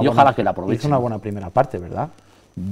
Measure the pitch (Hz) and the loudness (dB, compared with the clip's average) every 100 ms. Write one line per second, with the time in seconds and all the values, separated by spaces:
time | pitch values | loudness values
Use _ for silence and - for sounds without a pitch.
0 | 123 123 139 123 101 90 90 127 147 143 | 2 6 4 4 0 -2 -2 -2 0 0
1 | 120 107 107 101 95 113 139 95 87 87 | 0 -4 -8 -8 -2 0 0 -2 -8 -6
2 | 147 - _ _ _ - 92 | -8 -10 _ _ _ -10 -6